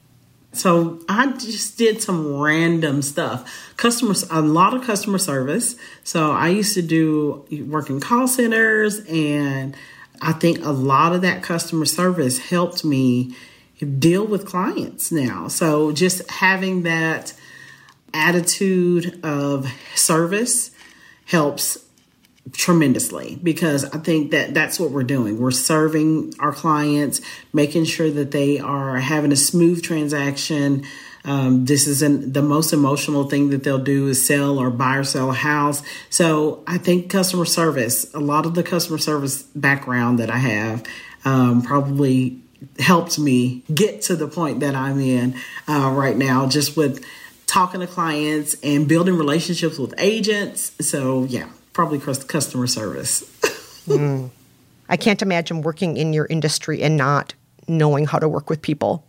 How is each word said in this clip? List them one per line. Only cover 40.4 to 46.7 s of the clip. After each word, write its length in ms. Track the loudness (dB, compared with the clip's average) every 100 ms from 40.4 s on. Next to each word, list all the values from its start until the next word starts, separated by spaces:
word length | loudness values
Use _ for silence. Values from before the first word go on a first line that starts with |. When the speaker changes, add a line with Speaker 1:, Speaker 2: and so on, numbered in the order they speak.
| 0 0 -2 -4 -8 -14 -18 -8
Speaker 1:
um, 380 | 0 2 4 4
probably 800 | 2 0 0 2 2 2 0 -4 -14 _ -18 0
helped 400 | 4 4 2 0
me 440 | 2 4 2 -2 -2
get 280 | 0 0 0
to 120 | -4 -2
the 120 | -4
point 320 | -4 -4 -2
that 140 | -2 -2
I'm 240 | -2 -2
in, 360 | 0 2 0 -4 -10 -12 -4
uh, 240 | 0 0
right 240 | 2 0 0
now, 300 | 2 2 2
just 280 | 0 0